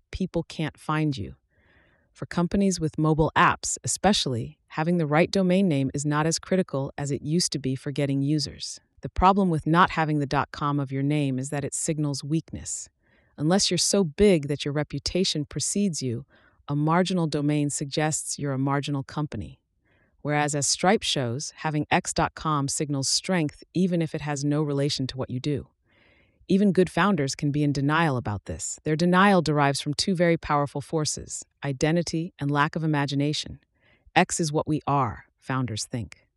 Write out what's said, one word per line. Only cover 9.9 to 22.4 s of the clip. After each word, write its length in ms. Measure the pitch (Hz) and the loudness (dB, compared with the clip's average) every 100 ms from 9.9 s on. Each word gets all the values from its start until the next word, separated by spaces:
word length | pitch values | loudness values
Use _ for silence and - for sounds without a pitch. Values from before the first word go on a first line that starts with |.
| 165 156 151 | 2 0 0
the 80 | 139 | 0
dot 240 | 143 131 | 0 -2
com 280 | - 147 143 | -4 -2 -2
of 120 | 135 | -2
your 120 | 135 | -2
name 360 | 143 151 139 127 | 0 0 0 -2
is 100 | 139 | -4
that 160 | 143 135 | -6 -6
it 80 | |
signals 500 | - - 156 147 135 | -4 -4 -2 -2 -4
weakness. 640 | 143 160 - 76 - - - _ _ _ _ - | -4 -4 -4 -10 -10 -12 -12 _ _ _ _ -4
Unless 320 | 151 196 - | 0 2 2
you're 80 | 170 | 0
so 240 | - 202 | 2 2
big 460 | 165 - 208 165 143 | 2 4 6 6 2
that 160 | 143 143 | -4 -2
your 60 | |
reputation 760 | 147 147 143 - 180 190 156 143 | -2 -4 -6 -4 -2 0 -2 -4
precedes 580 | 151 - 202 202 143 | -4 -4 0 -2 -2
you, 240 | 131 117 - _ _ _ - | -4 -6 -8 _ _ _ -4
a 80 | 147 | 0
marginal 500 | 151 170 185 185 160 | 2 4 2 0 0
domain 460 | 151 147 151 147 | 0 2 2 0
suggests 680 | - 143 156 156 156 - - | -2 -4 -2 0 -2 -6 -6
you're 160 | 143 | -4
a 60 | 131 | -2
marginal 420 | 139 139 147 139 | 0 0 -2 -4
company. 580 | - 151 151 110 - - _ _ _ _ _ _ | -6 -6 -4 -6 -10 -16 _ _ _ _ _ _
Whereas, 320 | 143 147 147 147 | -2 0 0 0
as 120 | 135 | -2
Stripe 360 | - 180 226 | 0 2 2
shows, 500 | - 151 120 127 - - | 0 -2 -2 -4 -8 -8
having 280 | 156 151 - | -4 -2 0
x 220 | 170 - | 0 0
dot 220 | - 160 | -2 -2
com 320 | - | -2